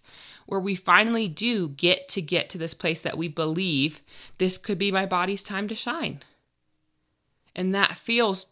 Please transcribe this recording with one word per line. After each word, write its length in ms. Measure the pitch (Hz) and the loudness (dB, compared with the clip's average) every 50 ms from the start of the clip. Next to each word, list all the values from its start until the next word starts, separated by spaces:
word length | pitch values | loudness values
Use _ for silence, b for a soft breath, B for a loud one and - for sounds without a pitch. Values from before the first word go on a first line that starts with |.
| B B B B B B B B B | B B B B B B B B B
where 120 | - 190 190 | -4 -4 -2
we 160 | 185 202 190 | 0 0 -2
finally 520 | 185 - 185 175 196 214 226 233 226 220 | 0 4 6 6 6 6 6 2 0 0
do 420 | 180 151 - 214 240 233 202 170 143 | -2 -2 -2 0 0 2 0 0 -2
get 380 | 139 - 175 170 180 - - - | -2 2 4 4 4 2 0 -4
to 120 | - 196 | -6 -6
get 280 | 156 - 175 156 - - | -4 -2 -2 -2 -2 -2
to 80 | - 170 | -6 -8
this 160 | 160 160 - | -8 -8 -6
place 260 | - - 160 165 - | -4 -2 -2 -2 -2
that 160 | - - - | -4 -4 -4
we 100 | 156 170 | -4 -4
believe, 760 | 165 147 170 160 156 156 185 190 180 151 131 139 147 - - B B B B B B B | -4 -2 -2 -2 0 0 0 0 0 2 2 2 0 -2 -6 B B B B B B B
"This 220 | - 185 185 185 - | -2 0 0 0 -4
could 180 | - - 196 | -4 -6 -2
be 140 | 165 202 202 | 0 0 0
my 140 | 190 190 196 | 2 0 0
body's 360 | 185 185 175 180 190 202 196 | 0 0 0 0 0 -2 -4
time 260 | - - 202 196 208 | -6 -8 -6 -6 -6
to 80 | 202 220 | -6 -6
shine." 460 | - - 233 294 339 247 151 139 143 - - _ _ _ _ _ _ _ _ _ _ _ _ _ _ _ _ _ _ _ _ _ _ _ _ _ | -6 -6 -6 -6 -4 -6 -6 -8 -10 -16 -20 _ _ _ _ _ _ _ _ _ _ _ _ _ _ _ _ _ _ _ _ _ _ _ _ _
And 180 | 190 185 185 196 | -2 0 0 4
that 240 | 196 196 - - | 4 2 2 2
feels 500 | - - 233 233 240 233 202 190 185 - - | -2 -4 0 2 4 4 4 2 -2 -6 -8